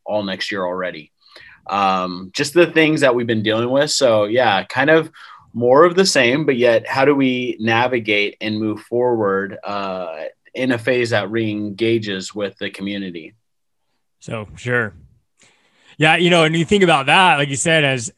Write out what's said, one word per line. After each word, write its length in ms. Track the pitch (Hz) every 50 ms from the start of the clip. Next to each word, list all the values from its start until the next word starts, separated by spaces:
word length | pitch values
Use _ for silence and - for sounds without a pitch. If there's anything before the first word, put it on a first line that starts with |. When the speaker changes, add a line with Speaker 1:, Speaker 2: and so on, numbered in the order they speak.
| -
Speaker 1:
all 200 | 95 104 107 101
next 260 | 98 92 90 - -
year 140 | 104 98 92
already. 480 | 90 90 92 92 90 85 78 76 _ _ _ _ _ - - - - - _ _ -
Um, 640 | 95 101 98 95 95 92 92 90 90 90 95 92 -
just 200 | - 143 143 -
the 120 | 175 170 160 165
things 300 | 160 156 151 156 143 135
that 120 | 131 120
we've 120 | 123 120
been 180 | 113 113 107 101
dealing 260 | 107 107 113 120 123
with. 220 | 131 139 147 151 -
So 320 | - 139 120 110 107 104
yeah, 400 | 104 110 127 123 110 98 95 90
kind 260 | - - 123 139 151
of 220 | 160 165 156 160 _ - - - - - _ _ -
more 320 | 113 120 123 127 143 170
of 100 | 180 170
the 100 | 185 190
same, 400 | 190 - 139 123 120 131 156 156
but 120 | 143 131
yet 320 | 117 120 120 113 113 113 -
how 160 | - 135 135
do 100 | 143 143
we 420 | 139 135 131 127 123 123 123 113 -
navigate 760 | 110 117 113 117 123 127 131 123 107 107 104 104 101 95 - -
and 180 | 107 107 107 107
move 220 | 110 107 104 104
forward, 760 | - - 117 120 123 123 120 113 104 98 98 98 98 98 98 - -
uh, 640 | 101 101 101 98 95 92 92 90 82 80 76 78 - - _ _ _ -
in 180 | 117 127 127 123
a 60 | 113
phase 320 | 113 143 127 123 120 113
that 200 | 117 107 101 98
re-engages 1040 | 110 117 110 107 104 104 104 104 98 98 113 113 117 113 107 104 98 95 92 - -
with 240 | 104 101 98 - -
the 120 | 101 95
community? 640 | - - 98 101 101 101 98 92 85 82 78 104 _ _ _ _ _ _ _ _ _ _ _ _ _ _ _ _ _ _
Speaker 2:
So, 300 | - - 120 110 104 - -
sure. 360 | - - 123 123 120 113 104 - - - - _ _ _ _ _ _ _ _ _ _ _ _ _ _ _ _ - -
Yeah, 180 | 151 156 165
you 140 | 170 175 170
know, 120 | 180 165 160
and 140 | 156 160
you 80 | 170 160
think 180 | - 208 202 185
about 240 | 170 160 139 131
that, 300 | 139 156 190 190 180 156
like 120 | 143 147 143
you 60 | 135
said, 300 | 127 - 170 160 160 147
as, 280 | 135 131 127 117 190 -